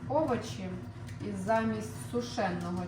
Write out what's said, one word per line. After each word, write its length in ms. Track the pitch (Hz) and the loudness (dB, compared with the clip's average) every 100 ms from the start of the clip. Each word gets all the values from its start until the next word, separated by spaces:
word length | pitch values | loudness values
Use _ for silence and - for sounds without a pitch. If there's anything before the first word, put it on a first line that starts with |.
| - | 2
овочі. 600 | 285 285 233 - - 185 180 - - - - | 4 4 2 0 -4 -4 -6 -8 -10 -10 -6
І 240 | 208 196 190 | -4 -2 4
замість 680 | 226 226 214 208 - - | 4 4 0 -2 -6 -2
сушеного 720 | 240 240 - 190 175 175 180 | -2 -2 0 0 0 0 -2